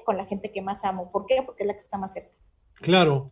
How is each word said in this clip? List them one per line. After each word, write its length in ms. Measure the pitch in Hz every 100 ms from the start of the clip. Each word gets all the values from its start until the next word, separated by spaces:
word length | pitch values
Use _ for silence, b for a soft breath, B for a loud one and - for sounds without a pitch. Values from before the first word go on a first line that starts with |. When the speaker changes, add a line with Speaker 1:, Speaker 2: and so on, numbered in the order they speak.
Speaker 1:
con 120 | - 190
la 80 | 190
gente 240 | 196 208
que 100 | 202
más 220 | 196 202
amo. 260 | 196 185 180
¿Por 140 | 202 202
qué? 160 | 262
Porque 200 | 262 -
es 20 | 202
la 80 |
que 60 | 202
está 180 | - 196
más 140 | 190
cerca. 160 | - - _ _ _ _ _
Speaker 2:
Claro, 480 | 160 185 160 135 139